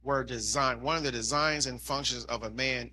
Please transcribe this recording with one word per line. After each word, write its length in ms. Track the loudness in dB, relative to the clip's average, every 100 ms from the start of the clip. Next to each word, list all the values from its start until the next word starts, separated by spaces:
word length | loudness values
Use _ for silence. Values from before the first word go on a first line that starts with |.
| 0
were 180 | 0
designed, 580 | 0 -4 0 2 2 2
one 140 | 0 0
of 80 |
the 80 | 0
designs 540 | -2 0 4 4 4 0
and 160 | -2
functions 420 | -4 -2 -2 -4 -4
of 180 | -4
a 60 | -4
man 400 | -2 0 0 -4